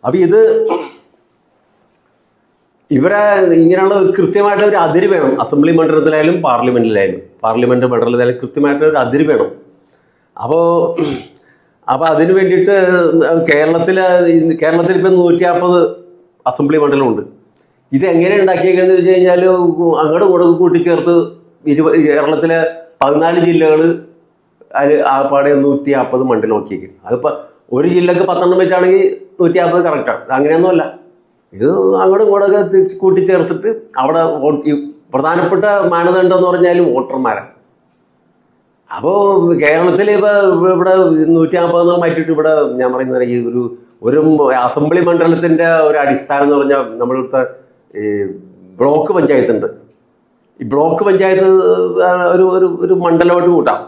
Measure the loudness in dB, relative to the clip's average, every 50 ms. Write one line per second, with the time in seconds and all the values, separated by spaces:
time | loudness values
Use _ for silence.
0 | -4 -2 0 0 2 2 4 4 4 4 2 0 -2 -2 -4 -6 -8 -12 -18 -20
1 | _ _ _ _ _ _ _ _ _ _ _ _ _ _ _ _ _ _ _ _
2 | _ _ _ _ _ _ _ _ _ _ _ _ _ _ _ _ _ _ -4 -2
3 | 0 0 0 0 0 0 2 2 2 2 2 4 4 2 2 2 2 0 0 2
4 | 0 0 0 0 -2 0 0 0 0 0 0 0 0 0 0 0 0 0 0 0
5 | 0 0 0 0 0 -2 -2 -4 -4 -2 0 0 2 2 2 2 0 2 0 0
6 | 0 0 0 0 0 0 0 0 0 -2 -2 0 0 -2 0 0 0 0 0 0
7 | 0 -2 -4 -8 -12 -20 _ _ -4 -2 0 0 0 0 0 0 0 0 0 -2
8 | -2 0 0 0 0 -2 -2 -4 -8 -8 -4 -2 0 0 0 0 0 0 0 0
9 | -2 0 0 0 0 0 0 0 -2 -4 -8 -16 -20 _ _ _ _ _ _ _
10 | _ _ _ _ _ _ _ -12 -6 -2 -2 0 0 0 0 0 -2 -2 -4 -4
11 | -4 -6 -6 -10 -12 -18 _ _ _ _ _ _ _ _ _ _ _ -6 -4 -2
12 | 0 0 0 0 2 2 2 2 2 2 2 2 2 2 2 2 2 2 2 2
13 | 2 2 2 2 2 2 0 0 0 0 0 2 2 0 0 0 0 0 0 0
14 | 0 2 2 2 2 2 2 2 2 0 -2 0 -2 0 0 0 0 0 0 0
15 | 2 2 2 2 2 2 2 2 0 0 0 0 0 2 2 2 2 0 -4 -8
16 | -18 -20 -20 -20 _ _ _ _ _ -6 -4 -2 -2 0 0 0 0 0 0 0
17 | 0 -2 -2 -4 -8 -12 -18 _ _ _ _ _ _ _ _ _ _ _ -2 -2
18 | 0 0 0 0 0 2 2 2 2 0 0 0 0 0 0 0 2 2 2 2
19 | 2 2 2 4 4 2 2 2 2 2 2 2 0 0 0 0 0 0 0 0
20 | 0 0 0 2 2 2 2 2 4 2 2 2 2 2 2 0 0 0 -2 0
21 | 0 2 2 0 0 -2 -8 -20 _ _ _ _ -4 -2 0 2 2 2 2 2
22 | 2 2 2 0 0 0 -2 -2 0 0 0 0 -2 -2 -6 -10 -20 -20 _ _
23 | 0 0 0 0 0 0 0 2 0 2 2 2 2 2 2 2 2 0 0 -4
24 | -8 -20 -20 _ _ _ _ _ _ _ _ _ -20 _ -4 -2 0 0 0 0
25 | 0 -2 -2 -2 -2 0 0 0 0 2 0 2 0 0 -2 -2 -2 -2 -2 -2
26 | -2 -2 -2 -4 -2 -2 -2 -2 -2 -2 -2 -4 -4 -6 -12 -12 -12 -16 -20 _
27 | _ -6 -6 -4 -4 -6 -6 -6 -14 -20 _ _ _ _ -4 -2 -2 0 0 0
28 | 0 0 0 0 0 -2 -2 -2 0 0 2 2 0 0 0 0 2 2 2 2
29 | 2 0 -2 -6 -16 -20 -4 -2 -2 0 2 0 0 0 0 0 0 0 -2 -4
30 | -4 -6 -6 -6 -6 -4 -2 0 0 0 2 2 2 2 0 0 -2 -4 -10 -16
31 | -20 -20 _ _ _ _ _ _ _ _ -8 -4 -2 -2 0 0 0 0 0 2
32 | 2 2 2 2 2 2 2 2 2 2 0 0 0 2 2 0 0 0 -4 -2
33 | 0 0 2 2 0 0 0 0 -2 -2 -6 -6 -4 -6 -6 -6 -10 -10 -6 -4
34 | -2 -2 0 0 0 -2 -2 -2 -2 -2 -2 -2 -2 -2 -4 -4 -6 -10 -16 -20
35 | _ _ -6 -4 -2 -2 -2 -2 -2 -2 -2 0 0 0 0 0 0 -2 -2 0
36 | 0 0 0 2 2 2 2 2 2 0 2 2 2 2 2 2 0 0 0 -2
37 | -4 -6 -6 -6 -4 -4 -6 -6 -10 -16 _ _ _ _ _ _ _ _ _ _
38 | _ _ _ _ _ _ _ _ _ _ _ _ _ _ _ _ _ _ -14 -6
39 | -2 -2 0 2 2 2 2 2 2 2 0 2 2 0 2 2 0 0 0 0
40 | 0 0 0 2 2 2 2 2 2 2 0 2 0 0 0 0 0 2 2 2
41 | 2 2 2 2 2 2 2 2 2 0 0 -2 -2 0 0 0 2 2 0 0
42 | 0 -2 -2 -4 -4 -2 -2 0 0 0 2 2 0 -2 -2 -2 -2 -2 -2 -4
43 | -4 -4 -2 -2 -2 -2 -2 -4 -4 -4 -4 -4 -6 -6 -10 -14 -20 _ _ _
44 | -4 0 0 2 2 2 2 2 2 0 0 0 -2 -2 -2 -2 -2 0 0 0
45 | 0 0 0 2 2 2 0 0 0 0 0 0 2 0 2 2 2 2 2 0
46 | 0 0 -2 -4 -4 -4 -2 0 0 2 2 0 2 0 0 -2 -2 -6 -6 -6
47 | -4 -4 -4 -6 -6 -4 -2 -4 -4 -4 -8 -18 -20 _ _ _ _ _ -12 -8
48 | -6 -4 -4 -4 -6 -6 -8 -14 -18 -20 -20 _ -20 -20 -6 -2 0 0 2 0
49 | 0 0 0 0 0 2 2 0 0 0 -2 -2 -4 -6 -10 -12 -20 _ _ _
50 | _ _ _ _ _ _ _ _ _ _ _ _ -8 -4 -2 0 0 0 0 0
51 | 0 0 0 2 2 0 2 2 2 4 2 2 2 2 0 0 0 -2 0 0
52 | 0 0 0 0 0 0 2 2 2 2 2 0 0 0 -2 -4 -2 -2 0 0
53 | 0 0 0 2 2 2 2 2 2 2 2 2 0 0 -2 -4 -8